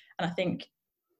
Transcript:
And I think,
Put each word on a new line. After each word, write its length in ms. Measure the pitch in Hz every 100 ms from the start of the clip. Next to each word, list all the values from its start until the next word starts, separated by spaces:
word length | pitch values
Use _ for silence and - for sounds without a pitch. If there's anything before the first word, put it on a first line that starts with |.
| - -
And 120 | 175
I 40 |
think, 320 | 175 180 - - _ _ _ _